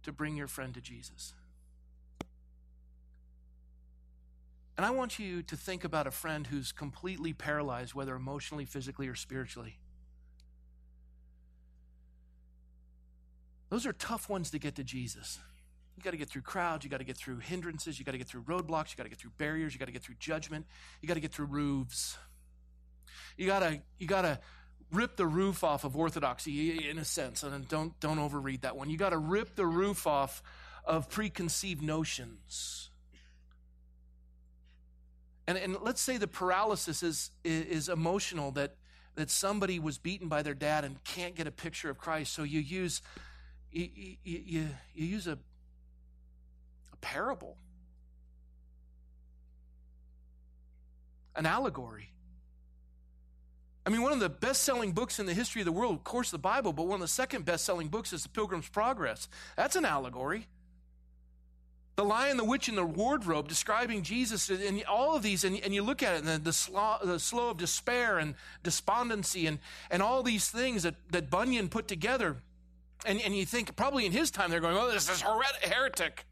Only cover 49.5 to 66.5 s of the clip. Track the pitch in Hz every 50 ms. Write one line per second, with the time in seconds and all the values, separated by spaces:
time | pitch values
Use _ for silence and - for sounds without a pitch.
49.5 | - - - - - - - - - - - - - - - - - - - -
50.5 | - - - - - - - - - - - - - - - - - - 156 160
51.5 | 180 233 269 233 147 139 123 113 110 104 104 98 - - - - - - - -
52.5 | - - - - - - - - - - - - - - - - - - - -
53.5 | - - - - - - - - 214 233 240 277 294 254 202 170 139 - - 254
54.5 | 269 262 - 285 262 240 226 196 165 202 247 240 - - 208 180 170 202 240 -
55.5 | - 226 196 170 160 180 247 240 175 139 - - - 240 240 - - 160 139 185
56.5 | 220 269 247 196 151 143 165 180 202 185 175 160 - - 262 269 277 240 151 180
57.5 | 170 160 - - 185 170 160 151 160 226 226 - 185 151 - - - 220 214 208
58.5 | 190 165 - - - 202 214 247 262 208 160 120 110 - - - - - - -
59.5 | - - 156 - - - 311 208 151 139 131 123 127 127 131 143 175 220 214 -
60.5 | - - - - - - - - - - - - - - - - - - - -
61.5 | - - - - - - - - - - 208 202 208 233 269 285 277 240 220 214
62.5 | 262 269 - 247 220 196 175 165 151 170 214 254 294 294 214 170 160 151 147 147
63.5 | 160 - - - 208 226 247 233 226 208 165 147 208 247 254 214 226 190 - -
64.5 | 190 185 202 202 190 202 214 - 202 226 269 302 320 285 202 214 196 165 - 185
65.5 | 185 208 - 196 196 202 202 226 285 - 269 214 175 156 147 160 160 156 151 165